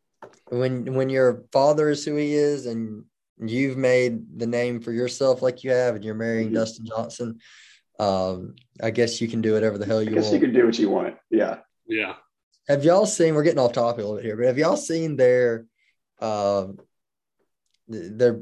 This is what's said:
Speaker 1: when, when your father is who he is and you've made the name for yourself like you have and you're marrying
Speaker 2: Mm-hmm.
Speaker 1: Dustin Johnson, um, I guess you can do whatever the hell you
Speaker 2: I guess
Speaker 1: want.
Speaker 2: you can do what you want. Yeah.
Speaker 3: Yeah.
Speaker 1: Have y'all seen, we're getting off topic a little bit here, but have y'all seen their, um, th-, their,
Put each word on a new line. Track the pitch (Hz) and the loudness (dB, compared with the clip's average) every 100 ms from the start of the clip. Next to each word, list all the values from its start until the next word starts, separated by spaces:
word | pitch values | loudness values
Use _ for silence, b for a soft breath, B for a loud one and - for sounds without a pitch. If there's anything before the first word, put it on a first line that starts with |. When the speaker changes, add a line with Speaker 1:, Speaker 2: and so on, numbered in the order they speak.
| _ _ - _ _ | _ _ -20 _ _
Speaker 1:
when, | 123 127 127 120 | -4 -2 -2 -4
when | 131 135 | -2 -2
your | 131 127 107 - | 2 2 2 -2
father | 139 139 151 151 | 2 4 4 2
is | 147 156 | 0 -2
who | 147 | -2
he | 147 147 | 0 2
is | 147 143 123 | 2 0 -4
and | 113 113 107 117 _ _ _ | -6 -8 -10 -18 _ _ _
you've | 110 120 139 127 | -6 -2 -2 0
made | 127 127 123 113 113 113 | 2 4 2 -2 -10 -8
the | 117 | -4
name | 120 123 120 | -2 -2 -4
for | 120 | -6
yourself | 117 123 120 135 127 | -4 -4 0 0 2
like | 131 123 | 0 -2
you | 131 | 0
have | 123 127 110 | 2 2 -2
and | 107 | -6
you're | |
marrying | 107 113 113 113 | -6 -2 -2 0
Speaker 2:
Mm-hmm. | 110 | 0
Speaker 1:
Dustin | 113 - 113 | -2 -6 -10
Johnson, | 110 117 - 117 113 b b b b _ - | -8 -8 -8 -10 -10 b b b b _ -2
um, | 104 95 92 92 90 - _ _ | 0 0 -2 -4 -10 -16 _ _
I | 113 | -4
guess | 110 117 - | 0 0 0
you | 113 | -4
can | 113 | -2
do | 110 | 0
whatever | 107 110 101 | 2 0 -2
the | 101 | -2
hell | 110 | -2
you | 107 | 0
Speaker 2:
I | |
guess | 110 107 | 0 0
Speaker 1:
want. | - | 2
Speaker 2:
you | |
can | 127 | 2
do | 123 117 | 4 4
what | 113 | 2
you | 104 | 0
want. | 95 90 - _ | 0 -2 -8 _
Yeah. | 110 101 - _ _ - | 0 0 -4 _ _ -8
Speaker 3:
Yeah. | 110 98 - _ _ _ _ - | -6 -4 -10 _ _ _ _ -2
Speaker 1:
Have | 143 147 | 2 4
y'all | 185 208 | 4 2
seen, | - 165 | 2 2
we're | 151 | 2
getting | 151 143 | 2 2
off | 120 | 2
topic | - 120 120 | 2 -2 -2
a | 104 | -6
little | 107 | -6
bit | 117 | -6
here, | 107 | -2
but | 123 | 0
have | 127 | 2
y'all | 156 294 | 0 0
seen | - 165 165 139 | -2 -4 -4 2
their, | 127 123 123 113 117 _ _ _ _ _ | 4 6 2 0 -8 _ _ _ _ _
um, | 110 104 101 101 95 98 - _ _ _ _ _ _ _ _ _ _ | -6 0 0 0 -2 -10 -20 _ _ _ _ _ _ _ _ _ _
th-, | 110 87 | -12 -12
their, | 113 123 113 | 2 2 2